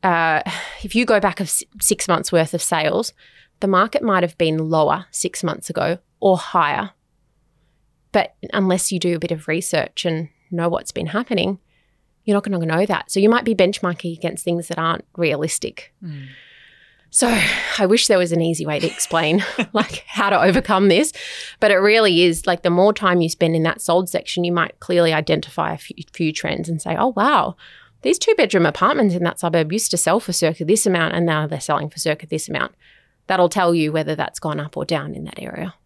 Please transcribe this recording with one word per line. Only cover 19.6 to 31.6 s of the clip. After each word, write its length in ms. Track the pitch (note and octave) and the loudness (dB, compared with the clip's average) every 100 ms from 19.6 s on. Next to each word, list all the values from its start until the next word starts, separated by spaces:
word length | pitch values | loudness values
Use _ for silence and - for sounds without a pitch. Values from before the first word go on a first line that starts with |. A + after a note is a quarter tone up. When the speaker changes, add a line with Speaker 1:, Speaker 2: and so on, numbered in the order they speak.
| A3+ | -4
Speaker 1:
like, 300 | G#3 - - - | -2 -4 -6 -10
how 240 | G3+ G3+ | -2 2
to 120 | G3+ | 4
overcome 480 | F#3 F#3+ C4+ G3 G3+ | 4 2 2 4 6
this, 240 | F3+ D4+ - - - - - | 4 2 -2 -14 -14 -16 0
but 100 | G#3+ | 2
it 40 | G3 | 4
really 480 | G3 A3 G#3+ E3+ | 6 6 4 6
is, 220 | F3 E3 - | 4 2 -2
like, 160 | E3+ | 0
the 60 | F3 | 2
more 220 | F3 G3 | 4 4
time 300 | G#3 G3 F3+ | 4 2 2
you 80 | E3 | 2
spend 260 | - E3 E3 | 0 0 2
in 80 | |
that 160 | D#3+ - | 0 -2
sold 300 | - F3 F#3 | 0 0 2
section, 340 | - - - | -4 -4 -4
you 80 | F3 | 0
might 260 | F3 D#3+ - | 0 -2 -4
clearly 320 | - F3+ E3 | -2 2 4
identify 600 | D#3 D#3 D#3+ - - D#3+ | 2 0 -2 -2 -4 -4
a 40 | D#3+ | -4
few, 180 | - - E3 | -10 -16 -16
few 220 | - D#3+ | -4 -4
trends 340 | D#3 D#3+ D#3 D#3+ | -2 -6 -6 -4
and 140 | E3 | -6
say, 160 | F3 E3 | -4 -2
"Oh, 160 | C4 A3 | -2 0
wow, 400 | A3+ C#4+ - - - - - _ | 0 2 0 -6 -18 -20 -20 _
these 180 | C4 F4+ | -2 0
two-bedroom 460 | - A4 A#3 G3+ E3 | 2 2 4 4 2
apartments 500 | D3+ G3 D4 G#3+ F3 | 2 0 2 2 2
in 80 | |
that 160 | E3+ - | -2 -2
suburb 320 | F3 E3 D#3 | -2 0 0
used 200 | G3 - | -2 -2
to 60 | F3 | -2
sell 220 | - F#3+ | 2 0
for 140 | - | 0
circa 320 | F3+ E3 D#3+ D#3 | -2 0 -2 0
this 200 | G#3+ - | 2 2
amount 300 | F3+ D#3+ E3+ | 2 0 0
and 100 | E3+ | 0
now 220 | D#3 D#3 | 0 -2
they're 140 | D#3 | -6